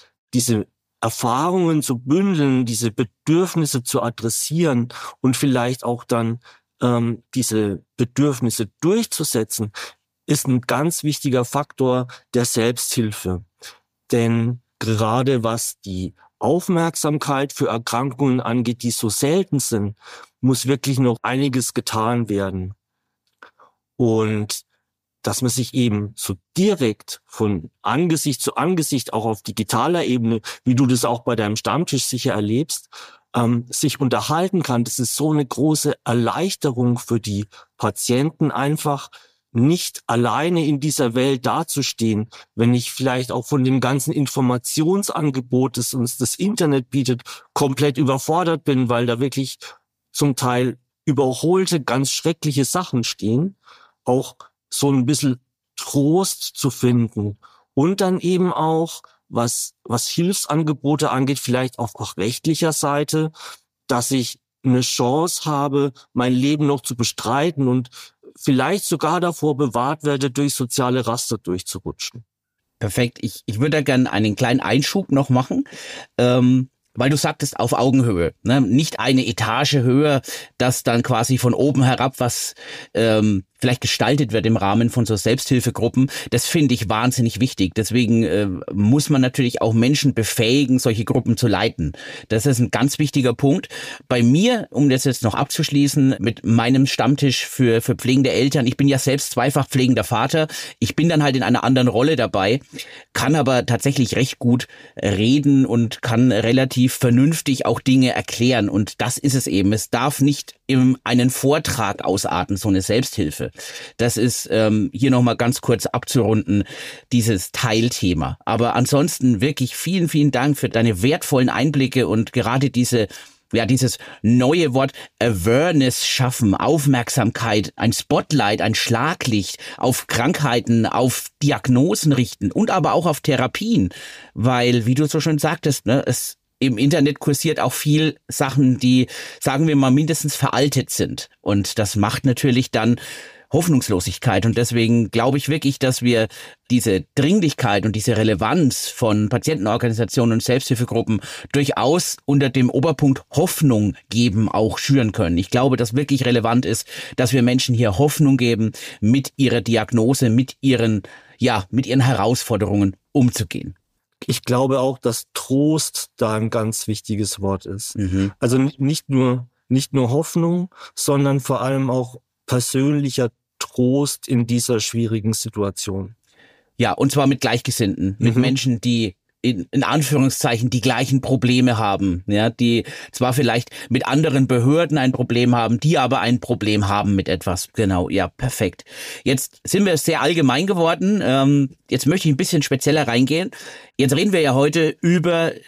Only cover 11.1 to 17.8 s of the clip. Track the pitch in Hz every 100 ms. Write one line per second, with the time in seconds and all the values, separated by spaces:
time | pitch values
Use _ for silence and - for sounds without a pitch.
11.1 | 139 143 127 120 139 147 - 131 127 123
12.1 | - _ 123 120 - 113 123 - - 110
13.1 | 104 92 90 - _ - - _ _ _
14.1 | 123 117 117 113 123 _ _ 110 107 110
15.1 | 120 131 127 113 113 - - 98 92 92
16.1 | - _ _ 110 170 - 175 165 - 156
17.1 | 147 151 135 139 - 139 117